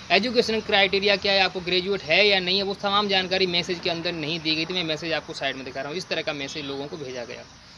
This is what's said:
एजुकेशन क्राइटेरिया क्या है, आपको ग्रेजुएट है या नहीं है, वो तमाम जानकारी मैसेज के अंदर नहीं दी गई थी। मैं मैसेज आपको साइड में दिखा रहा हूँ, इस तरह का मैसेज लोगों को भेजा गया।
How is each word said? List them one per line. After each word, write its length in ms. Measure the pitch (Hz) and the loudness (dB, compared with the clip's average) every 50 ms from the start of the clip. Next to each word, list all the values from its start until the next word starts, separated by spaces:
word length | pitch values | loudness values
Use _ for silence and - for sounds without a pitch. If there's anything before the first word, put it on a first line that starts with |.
| - - | 0 2
एजुकेशन 500 | 170 196 202 254 220 240 - - 220 220 | 4 4 4 4 2 2 2 2 0 -2
क्राइटेरिया 560 | 220 - 208 196 196 190 196 196 196 202 202 | 0 2 4 4 4 4 2 2 4 4 2
क्या 160 | 190 196 202 | 2 2 2
है, 80 | 196 196 | 4 4
आपको 200 | 185 185 - 190 | 4 2 0 -4
ग्रेजुएट 420 | 175 175 175 185 180 196 202 190 | -2 0 0 0 2 0 -2 -2
है 260 | - 139 160 185 208 208 | 0 4 4 6 6 6
या 120 | 202 190 | 4 4
नहीं 160 | 180 180 185 | 2 2 0
है, 60 | 196 | 0
वो 120 | 196 196 196 | 0 -2 -4
तमाम 340 | - 202 202 196 202 208 202 | -2 0 2 2 2 2 2
जानकारी 380 | 190 190 185 175 185 190 190 | 2 0 0 0 0 2 2
मैसेज 340 | 180 170 175 170 185 180 170 | 2 2 0 0 -2 -4 -4
के 100 | - 180 | -2 -2
अंदर 220 | 165 165 160 175 | -2 -2 -2 -4
नहीं 280 | 175 165 151 147 165 170 | -4 -4 -4 -4 -4 -2
दी 140 | 156 156 156 | -2 -2 0
गई 100 | 156 165 | 0 -2
थी। 100 | 165 185 | -2 -2
मैं 100 | 185 170 | -2 -2
मैसेज 280 | 160 156 147 165 165 | -2 -4 -4 -4 -4
आपको 220 | 156 151 147 - 156 | -4 -4 -4 -6 -8
साइड 220 | - 147 135 131 | -6 -4 -4 -4
में 80 | 131 131 | -6 -8
दिखा 160 | 135 123 139 | -10 -8 -8
रहा 80 | 135 143 | -8 -6
हूँ, 100 | 151 185 | -6 -8
इस 100 | 175 - | -6 -4
तरह 140 | 185 160 | -4 -4
का 100 | 156 160 | -4 -4
मैसेज 320 | 151 143 139 135 - 160 143 | -6 -6 -6 -8 -8 -8 -8
लोगों 220 | 139 139 135 139 | -6 -6 -8 -8
को 100 | 147 185 | -8 -10
भेजा 280 | 165 143 127 127 123 117 | -10 -10 -10 -8 -10 -10
गया। 200 | 123 120 117 117 - - - - - - | -10 -12 -14 -16 -18 -20 -20 -20 -20 -20